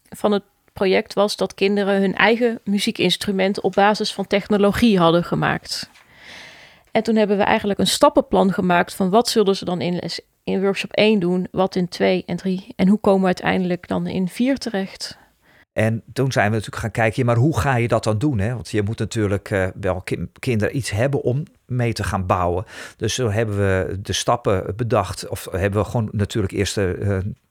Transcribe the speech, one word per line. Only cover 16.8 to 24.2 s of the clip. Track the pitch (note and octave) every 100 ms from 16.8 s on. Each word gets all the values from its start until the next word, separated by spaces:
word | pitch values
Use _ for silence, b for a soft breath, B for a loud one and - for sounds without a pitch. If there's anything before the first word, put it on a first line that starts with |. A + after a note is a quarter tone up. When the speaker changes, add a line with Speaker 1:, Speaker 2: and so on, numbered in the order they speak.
Speaker 2:
gaan | A2+
kijken, | - A2+ G#2+
"Ja, | A#2+
maar | A#2
hoe | C#3+ -
ga | C#3+ B2
je | A#2
dat | A2+
dan | A2+ G#2+
doen, | D3+ A#2
hè?" | G2+
Want | B2 -
je | G#2
moet | G2+ A2+
natuurlijk, | G#2+ A#2 G#2 G2 -
eh, | G2+ F#2+ -
wel | F#2+ F2+
ki-, | - - E2+ -
kinderen | - A2+ G#2 C#3
iets | G#2
hebben | G2+ C3 C3+
om | A#2+ C3 E3 _ -
mee | B2 A#2+
te | A2
gaan | F#2 G2 F#2
bouwen. | G2 F2+ F2 - B B B
Dus | A2
zo | - A#2+
hebben | G2+ A2 G2+
we | G2 F#2+ E2+ F#2
de | G2+
stappen | F#2+